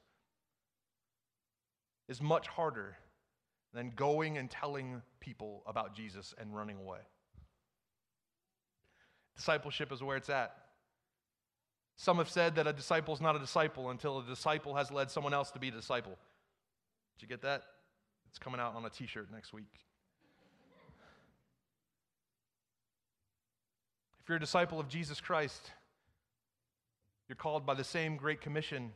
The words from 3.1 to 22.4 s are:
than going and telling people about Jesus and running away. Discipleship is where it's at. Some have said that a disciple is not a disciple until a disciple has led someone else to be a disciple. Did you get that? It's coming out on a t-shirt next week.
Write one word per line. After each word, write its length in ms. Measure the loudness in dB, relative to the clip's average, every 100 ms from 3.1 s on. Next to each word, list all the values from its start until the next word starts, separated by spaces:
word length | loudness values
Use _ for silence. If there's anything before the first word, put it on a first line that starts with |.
| _ _ _ _ _ _
than 200 | -8 -8 0
going 400 | 4 4 2 -2
and 140 | -6
telling 500 | -4 -4 -4 -6 -8 -12 _
people 420 | -14 -10 -10 -10 -4
about 300 | -2 -2 -6
Jesus 380 | -10 -10 -12 -12
and 160 | -8
running 220 | -6 -6 -8
away. 240 | -10 -12 -14 _ _ -20 -20 _ _ _ _ _ _ _ _ _ _ _ _ _ _ _ _ _ _ -4
Discipleship 540 | 2 2 2 -4 -4
is 120 | -4
where 160 | -2 -2
it's 100 | 0
at. 260 | 0 0 -6 -20 _ _ _ _ _ _ _ _ _ _ _ _ -2
Some 220 | 4 6
have 100 | 4
said 280 | 6 6 6
that 100 | 2
a 80 |
disciple 400 | 0 2 2 2
is 80 | 2
not 140 | 4 4
a 20 |
disciple 500 | 2 4 4 2 -4
until 300 | -4 -2 -4
a 60 |
disciple 500 | -4 -2 2 2 2
has 160 | 0 0
led 200 | 0 0
someone 220 | 0 2
else 180 | 2 0
to 60 | -4
be 100 | -6
a 40 |
disciple. 460 | -6 -2 -2 -2 -12 -16 _ _ _ _ _ _ _ _ _
Did 60 |
you 60 | -12
get 120 | -6
that? 220 | -2 -2 -4 -20 _ _ _ _ _
It's 80 | -14
coming 240 | -6 -2
out 120 | -2
on 120 | -2 -8
a 20 |
t-shirt 420 | -8 -8 -8 -10
next 220 | -12 -14
week. 160 | -14 -16 -20 _ _ _ _ _ _ _ _ _ -20 -20 -20 -20 -20 _ _ _ _ _ _ _ _ _ _ _ _